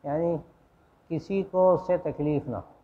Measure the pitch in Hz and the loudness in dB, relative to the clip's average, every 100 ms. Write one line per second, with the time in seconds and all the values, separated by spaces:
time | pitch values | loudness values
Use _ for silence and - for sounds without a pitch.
0 | 147 151 170 170 - _ _ _ _ _ | -4 -2 0 -2 -6 _ _ _ _ _
1 | _ 165 - 196 190 185 185 180 185 175 | _ -8 -4 -4 -2 4 6 4 2 -2
2 | 160 - 151 147 139 107 - - | -2 -4 0 0 -2 -8 -10 -20